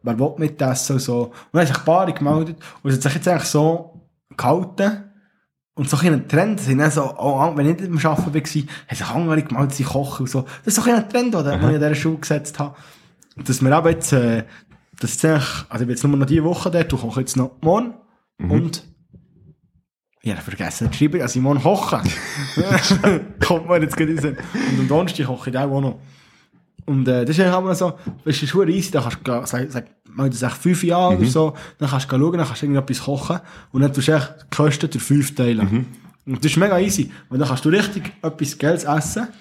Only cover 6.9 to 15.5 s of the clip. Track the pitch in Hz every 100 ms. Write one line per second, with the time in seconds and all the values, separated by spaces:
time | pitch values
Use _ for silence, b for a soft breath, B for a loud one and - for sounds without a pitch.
6.9 | 151 135 - 135 135 160 147 143 175 190
7.9 | 165 156 147 - 151 151 156 139 - -
8.9 | - - 123 170 156 151 120 139 - 135
9.9 | 180 131 - 131 131 B B - 196 240
10.9 | 233 214 247 247 196 143 143 - 151 147
11.9 | 147 160 156 - 151 - - 139 B B
12.9 | B B B _ - - 127 131 151 143
13.9 | 165 - 135 120 113 110 B B - _
14.9 | - - - 160 156 131